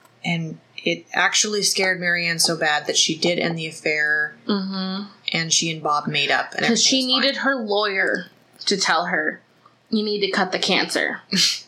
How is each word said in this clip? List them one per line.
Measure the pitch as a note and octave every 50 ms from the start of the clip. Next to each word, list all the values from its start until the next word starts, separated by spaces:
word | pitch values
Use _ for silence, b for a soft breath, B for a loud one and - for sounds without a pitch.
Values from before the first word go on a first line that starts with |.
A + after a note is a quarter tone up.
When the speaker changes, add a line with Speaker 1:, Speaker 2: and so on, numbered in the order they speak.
| - _ _ _ -
Speaker 1:
and | F3 E3+ E3 E3 D#3 D#3 - _ _ _ - -
it | E3+ E3+ E3+ - - -
actually | - F3+ G3 - - - G#3+ G#3 G#3 F#3
scared | - - G3 F#3+ F#3+ F#3 F3
Marianne | F3+ F3 F3 F3 E3+ E3+ E3+
so | E3 - E3+ E3
bad | D#3+ D#3+ D3+ D3+ D3 D3+
that | - -
she | - - - D#3+
did | D#3 - F3 F3 -
end | - E3+ E3
the | E3 D#3+
affair, | D#3+ D#3+ - - D#3+ D3+ D3+ D3+ D3+ D3+ D3+ D3+ D3 - - -
Speaker 2:
Mm-hmm. | - G#3 G3 F#3+ F#3+ F#3+ F#3+ F#3+ F#3+ F#3+ G3 G#3 - - - - - -
Speaker 1:
and | E3 E3 D#3+
she | - - E3 E3
and | D#3+ D#3
Bob | D3+ D3+ D3 D3 D3
made | - D3+ C#3+ C#3+ C#3
up. | C3+ B2 - - -
And | - C4+
Speaker 2:
'Cause | A#3 A#3 A3 -
she | - C4
Speaker 1:
everything | C4 B3+ B3+ B3+
was | C4 C4+
Speaker 2:
needed | C#4 A#3+
Speaker 1:
fine. | G3 -
Speaker 2:
her | C#4 C#4
lawyer | B3 A3 G3+ G3+ G#3 G#3+ G3+ F#3+ F#3+ F#3 G#3 A3 F#3 F3 - - _ _ _ - - -
to | - G3+
tell | F#3 - G3 E3+ E3 F3
her, | F#3 F#3+ D#3 D#3 E3 - - _ _ _ _ _ _ _ _ _ -
"You | A3 G#3+ G#3+
need | G#3+ G#3 G3
to | G3 F#3+
cut | - G3 F#3 F#3
the | F3 -
cancer." | - - F3+ A2+ - - - - D2+ C#2 - - - -
<laughs> | G3+ F3 - - - - -